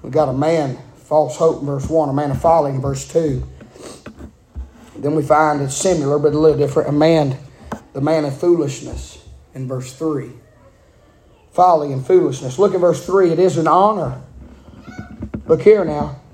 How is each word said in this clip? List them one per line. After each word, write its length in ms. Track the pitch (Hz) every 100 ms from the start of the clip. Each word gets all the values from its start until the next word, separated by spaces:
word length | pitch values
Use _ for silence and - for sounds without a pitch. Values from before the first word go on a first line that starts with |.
We 80 | -
got 180 | 143 147
a 60 |
man, 420 | 127 151 165 139 135 - -
false 420 | - 151 139 -
hope 220 | 165 160
in 60 | 143
verse 220 | 139 135
one, 220 | 160 143
a 20 |
man 180 | 139 147
of 120 | 135
folly 300 | 170 165 147
in 100 | 135
verse 260 | 139 135 -
two. 380 | 165 160 127 131 - - - - - - - - _ _ - - - - 151
Then 160 | 139
we 80 | 156
find 400 | 139 151 156 147
it's 120 | 139
similar 440 | - 190 170 139 147
but 160 | 147
a 40 | 147
little 200 | 156 143
different. 320 | 135 160 147
A 20 |
man, 460 | 147 160 165 143 131 - - - - -
the 80 | 139
man 240 | 143 160 147
of 100 | 135
foolishness 880 | 175 170 139 - 123 120 - - - - _
in 120 | 135 131
verse 280 | 127 127
three. 380 | - 160 143 - - - _ - _ _ _ _ _ _ _ _
Folly 380 | - 180 160 147
and 160 | 131 131
foolishness. 520 | 185 151 131 135 131
Look 160 | 202
at 60 | 185
verse 260 | 175 - -
three. 240 | 190 180
It 60 | 160
is 180 | 185 147
an 100 | 160
honor. 540 | 165 202 208 139 127 - - - - - - - - - - - - -
Look 160 | 160
here 240 | 202 214 170
now. 340 | 147 151 - -